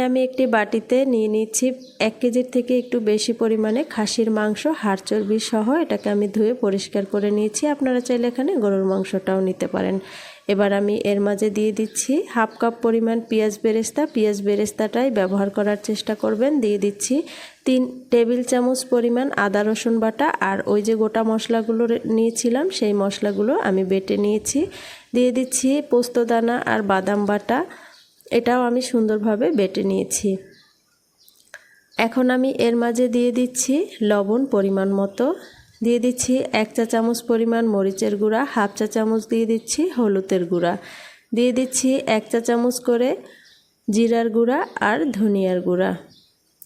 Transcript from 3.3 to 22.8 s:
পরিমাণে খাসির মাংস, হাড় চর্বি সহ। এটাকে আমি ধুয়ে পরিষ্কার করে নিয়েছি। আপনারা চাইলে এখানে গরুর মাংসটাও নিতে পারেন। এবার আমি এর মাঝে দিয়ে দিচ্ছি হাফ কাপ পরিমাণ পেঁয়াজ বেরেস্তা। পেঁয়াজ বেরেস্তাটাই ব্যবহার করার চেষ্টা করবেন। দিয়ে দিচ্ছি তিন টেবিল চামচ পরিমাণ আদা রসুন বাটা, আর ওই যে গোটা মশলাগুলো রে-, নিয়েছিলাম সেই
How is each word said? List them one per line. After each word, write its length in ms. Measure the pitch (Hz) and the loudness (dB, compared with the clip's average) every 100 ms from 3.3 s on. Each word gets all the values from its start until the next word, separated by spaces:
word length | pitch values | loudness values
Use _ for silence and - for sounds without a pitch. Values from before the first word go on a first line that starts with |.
পরিমাণে 480 | 233 226 220 214 226 302 | 0 0 0 0 0 -2
খাসির 360 | - 214 - 226 | -4 -2 0 0
মাংস, 300 | 214 214 208 294 311 | 0 0 0 -2 -2
হাড় 200 | 214 190 - | 0 -2 -2
চর্বি 340 | 214 202 220 220 | -2 0 -2 0
সহ। 180 | 220 214 294 | 0 0 0
এটাকে 260 | 330 208 208 | 0 -2 0
আমি 180 | 202 208 | 0 0
ধুয়ে 260 | 208 214 247 | 0 0 0
পরিষ্কার 400 | 208 196 - 208 196 | 0 -2 -2 -4 -2
করে 240 | 208 208 | -2 0
নিয়েছি। 320 | 208 214 214 294 | 0 -2 -2 -2
আপনারা 320 | 285 262 247 | 0 0 0
চাইলে 240 | 247 247 240 | 0 0 0
এখানে 240 | 247 277 370 | -2 -2 0
গরুর 220 | 208 196 190 | 2 2 2
মাংসটাও 480 | 190 185 190 190 190 | 0 -2 -4 -2 0
নিতে 260 | 185 185 180 | 0 -2 -4
পারেন। 280 | 185 185 190 190 - - - - | -2 -2 -2 -6 -14 -20 -12 -2
এবার 220 | 196 202 | 2 2
আমি 220 | 202 202 208 | 2 0 0
এর 160 | - 202 | 0 0
মাঝে 280 | 202 202 220 | 0 0 0
দিয়ে 220 | 202 214 | 0 0
দিচ্ছি 400 | 214 220 - - 285 - | 0 -4 -4 -2 -2 0
হাফ 200 | 240 220 - | -2 -2 0
কাপ 160 | 233 233 | -2 0
পরিমাণ 360 | 233 226 226 226 226 | 0 2 2 -2 0
পেঁয়াজ 240 | 220 214 208 | 0 0 0
বেরেস্তা। 400 | 226 220 226 - 302 | 0 0 0 -2 -2
পেঁয়াজ 240 | 254 214 202 | 2 0 0
বেরেস্তাটাই 680 | 202 202 208 - 214 226 262 | 0 0 -2 -2 -2 0 0
ব্যবহার 380 | 214 185 196 196 196 | 0 0 0 0 0
করার 220 | 208 208 - | 0 -2 -2
চেষ্টা 260 | 214 - 214 | -4 -4 -2
করবেন। 360 | 214 214 262 302 | -2 0 2 2
দিয়ে 200 | 220 208 | 2 0
দিচ্ছি 320 | 202 202 - 269 - - - - | 0 -2 -2 -2 -2 -10 -20 -6
তিন 180 | - 254 254 - - | 0 2 0 -4 0
টেবিল 320 | 233 233 247 | 2 4 2
চামচ 360 | 247 254 247 254 - | 0 0 2 0 0
পরিমাণ 360 | 247 233 240 277 - | 0 2 0 0 -2
আদা 240 | 202 202 | 0 0
রসুন 320 | 208 220 233 226 | 0 0 0 0
বাটা, 280 | 220 226 294 - | 0 0 -2 0
আর 160 | 190 196 - | -2 -2 0
ওই 140 | 208 | 0
যে 120 | 208 220 | 2 0
গোটা 260 | 214 220 | 0 0
মশলাগুলো 600 | 220 220 - 226 220 226 233 | 0 0 0 -2 0 0 0
রে-, 180 | 233 - 220 | 0 0 2
নিয়েছিলাম 480 | 226 233 247 247 359 | 2 0 0 0 0
সেই 160 | 370 | 0